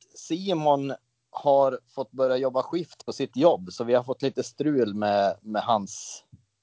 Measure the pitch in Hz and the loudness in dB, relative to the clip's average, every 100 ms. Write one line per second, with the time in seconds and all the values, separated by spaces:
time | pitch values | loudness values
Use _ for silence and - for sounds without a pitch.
0 | - - - 170 196 165 151 139 139 127 | -20 -18 -8 -4 -2 0 2 2 0 -8
1 | _ _ _ - 147 139 135 123 - - | _ _ _ -2 2 4 4 0 -8 -10
2 | 131 127 131 127 135 127 - 170 160 - | -8 -2 0 2 0 -2 -4 -6 -8 -12
3 | - 107 135 127 165 101 90 - 117 123 | -12 -8 -6 4 4 4 -2 -8 0 0
4 | 123 127 135 127 - - 147 139 107 101 | 0 -4 -4 -4 -8 -4 -2 0 0 0
5 | 104 101 98 90 110 104 - 110 95 - | 0 2 2 -2 -6 -4 0 0 -2 -12
6 | - - _ - _ _ | -16 -18 _ -20 _ _